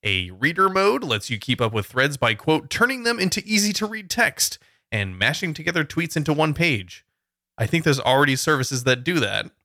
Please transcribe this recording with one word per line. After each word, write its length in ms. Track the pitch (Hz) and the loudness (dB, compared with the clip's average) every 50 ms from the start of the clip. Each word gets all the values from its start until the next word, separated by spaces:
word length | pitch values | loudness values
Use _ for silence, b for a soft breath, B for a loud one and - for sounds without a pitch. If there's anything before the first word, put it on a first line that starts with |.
| - | -2
A 260 | 104 98 92 90 90 | -2 -2 -2 -4 -6
reader 380 | 92 95 120 151 165 175 196 196 | -6 -2 -2 -2 2 2 2 4
mode 340 | 185 190 190 202 226 135 - | 4 4 2 4 2 2 0
lets 260 | 151 117 104 - - | -2 -2 -2 -2 -4
you 60 | 123 107 | -8 -6
keep 200 | - - 123 - | -2 -4 0 0
up 120 | 123 110 107 | 0 0 0
with 120 | 110 98 | -2 -4
threads 300 | - - 127 131 147 143 | -2 0 0 0 0 0
by, 160 | 131 - 117 110 | 0 0 0 0
quote, 340 | 107 - - 156 151 - - | 0 0 0 0 0 0 -4
"turning 320 | - - 220 247 262 254 233 | 0 0 0 0 0 -2 -2
them 160 | 233 233 233 | -2 0 0
into 220 | 185 190 - 202 - | 0 -2 -2 -4 -4
easy 260 | 208 214 214 202 208 202 | 0 0 0 0 0 -2
to 120 | - 214 | -2 -4
read 220 | 208 220 220 202 175 | -6 -6 -12 -10 -6
text 480 | - - 233 180 - - - - - b b b b b b _ | 0 2 2 2 2 -2 -4 -4 -4 b b b b b b _
and 260 | - 107 101 95 92 | -4 -2 -2 -4 -2
mashing 360 | 92 101 120 151 - - 170 151 | 0 0 0 0 0 -4 -6 -6
together 300 | 147 156 170 165 165 151 | -4 -6 -2 0 0 -2
tweets 320 | - - 165 170 160 - | 0 -2 -4 -4 -2 -2
into 160 | 165 147 151 151 | -2 0 0 2
one 200 | 147 156 156 143 | 2 2 0 2
page." 480 | - 170 170 135 104 92 90 - - _ _ _ _ _ _ _ _ _ _ _ | 2 2 0 0 0 -4 -10 -16 -20 _ _ _ _ _ _ _ _ _ _ _
I 80 | - 110 | -4 -2
think 160 | 107 - 170 160 | 0 0 2 2
there's 160 | 160 139 135 | 2 2 2
already 360 | - 120 127 135 147 139 135 | 4 4 6 6 6 4 2
services 480 | 127 - - 156 135 131 - 139 127 123 | 0 2 0 2 2 0 -2 -4 -2 0
that 180 | 135 127 123 123 | 0 0 0 0
do 160 | 160 180 160 | -2 0 0
that. 320 | 117 98 98 104 107 - _ _ | 0 0 -2 -4 -6 -6 _ _